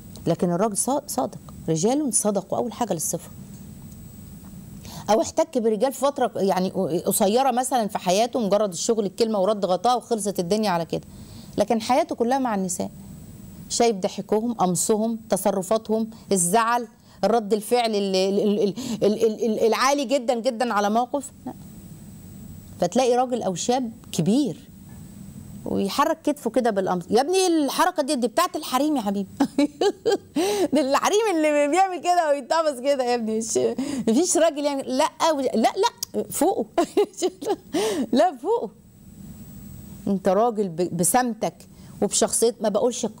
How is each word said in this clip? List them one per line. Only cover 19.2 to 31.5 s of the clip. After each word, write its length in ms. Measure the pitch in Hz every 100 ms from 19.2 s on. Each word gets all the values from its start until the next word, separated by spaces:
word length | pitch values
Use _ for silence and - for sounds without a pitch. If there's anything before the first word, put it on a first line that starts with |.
ال-، 200 | 226 214
ال-، 220 | 226 214 226
العالي 380 | 214 254 285
جدا 300 | 240 277 233
جدا 380 | 240 233 220 247
على 180 | 208 208
موقف، 400 | 220 247 285 - - 254
لا. 60 | - - - - - - - - - - - - -
فتلاقي 360 | 175 233 254 240
راجل 260 | 254 247
أو 120 | 190
شاب 360 | 170 - 254 233 - -
كبير 580 | - 160 247 262 - - - - - - - - - - -
ويحرك 580 | - 196 196 - 302 320
كتفه 280 | - 285 240
كده 200 | 254 233
بالقمص. 340 | 196 185 180 170
يا 100 | 208
ابني 260 | 285 381 370
الحركة 560 | 320 277 - 339 349
دي، 120 | 262
دي 140 | 247 226
بتاعت 280 | - 349 330
الحريم 400 | 311 254 302 285
يا 40 |
حبيبي. 280 | 202 202 190 - 269 - 285 - 392 -
<laughs> 720 | - 392 - - 381 415 330
ده 80 | -
الحريم 560 | 269 277 233 403 453 330
اللي 320 | 302